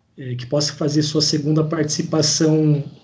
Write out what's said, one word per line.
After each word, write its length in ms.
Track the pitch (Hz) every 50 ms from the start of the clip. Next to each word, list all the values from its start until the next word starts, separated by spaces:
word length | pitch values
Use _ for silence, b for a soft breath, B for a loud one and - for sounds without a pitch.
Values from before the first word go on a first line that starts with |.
| _ _ _ -
é, 160 | 139 127 123
que 120 | 120 123
possa 260 | - 147 147 147 - -
fazer 300 | - 165 147 151 156 147
sua 180 | - - 156 -
segunda 400 | - - 147 135 151 151 156 151
participação 1200 | - 165 160 151 151 - - 170 - - 156 151 - - - 170 156 156 156 156 151 147 139 139 - - -